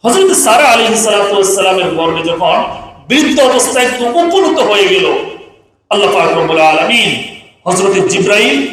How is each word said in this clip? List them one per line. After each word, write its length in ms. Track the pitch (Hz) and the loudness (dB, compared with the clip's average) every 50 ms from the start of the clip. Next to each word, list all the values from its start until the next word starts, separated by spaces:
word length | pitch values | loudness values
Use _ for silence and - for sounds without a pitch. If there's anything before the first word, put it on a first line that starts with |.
| - | 0
হযরত 280 | 240 - 381 381 381 | 0 2 2 2 2
সারা 320 | - - - 233 220 269 294 | 2 2 2 2 2 4 4
আলাইহিস 400 | 262 233 233 226 214 220 220 220 | 4 2 2 2 0 0 0 0
সালাতু 300 | 220 208 208 202 202 202 | 0 0 0 0 0 0
ওয়াস 200 | 196 190 190 190 | 0 0 0 0
সালামের 360 | 196 185 185 190 190 175 165 | 0 0 0 0 0 -2 -2
গর্ভে 320 | 156 160 165 165 160 165 | -2 -2 -2 -2 -2 -4
যখন 420 | 160 165 170 165 180 160 180 - - - - - - - - - - - | -4 -4 -4 -2 0 0 0 0 -2 -4 -10 -12 -16 -18 -20 -20 -6 -2
বৃদ্ধ 320 | 247 302 302 240 - 294 | 0 0 0 0 2 2
অবস্থায় 460 | 269 254 247 247 - - 254 254 247 | 2 2 2 0 -2 -2 -2 -2 -2
একটু 200 | 247 247 247 240 | -2 -2 -2 -4
উপনীত 520 | 240 - 339 349 339 349 392 - - 320 - | 0 0 0 0 2 2 2 2 2 0 0
হয়ে 300 | 247 214 208 202 190 180 | 0 0 2 2 2 2
গেল, 240 | 185 190 - - - - - - - - - - _ _ _ _ _ _ _ _ | 0 0 0 0 -2 -4 -6 -8 -12 -16 -20 -20 _ _ _ _ _ _ _ _
আল্লাহ 220 | - 196 202 190 | -2 0 0 0
পাক 260 | - 180 165 160 165 165 | 0 0 0 0 0 0
রব্বুল 220 | 160 160 160 160 | 0 0 0 2
আলামিন 640 | 156 156 156 165 - - 240 233 202 - - 120 - - - - - - _ _ _ | 2 2 2 0 0 0 0 0 0 -2 -4 -6 -10 -14 -16 -20 -20 -20 _ _ _
হযরত 400 | 180 180 185 196 196 190 190 - | -4 -2 0 0 0 0 0 0
জিবরাইল 600 | - - 190 175 196 208 214 233 269 277 277 - - | 0 0 0 0 2 2 2 2 2 0 -2 -4 -6